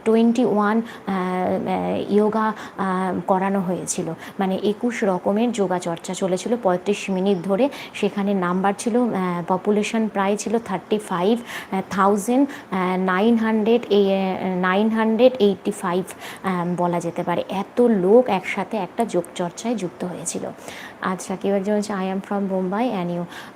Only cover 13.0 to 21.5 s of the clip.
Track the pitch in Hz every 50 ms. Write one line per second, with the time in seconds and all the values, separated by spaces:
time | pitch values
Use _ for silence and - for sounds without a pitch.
13 | 190 185 180 185 214 233 233 226 220 220 220 220 208 226 233 233 233 - 196 208
14 | 196 196 196 190 190 190 185 - - 190 185 180 185 185 185 202 214 220 220 226
15 | 220 220 220 214 247 254 254 - 208 202 190 185 - 208 202 - - 180 175 190
16 | 190 - - - - - - - - 190 185 175 170 180 180 170 180 175 175 175
17 | 170 170 165 - 170 175 175 - - - - 190 202 - - - 240 240 226 190
18 | 175 190 214 247 247 254 202 180 - - - 202 180 - - 214 180 170 - -
19 | 233 226 - 180 170 - - - 180 170 - - - 233 247 202 180 170 - -
20 | 185 175 170 165 170 - - - - - - - - - - - - - - -
21 | 190 185 185 180 - - 190 175 - 196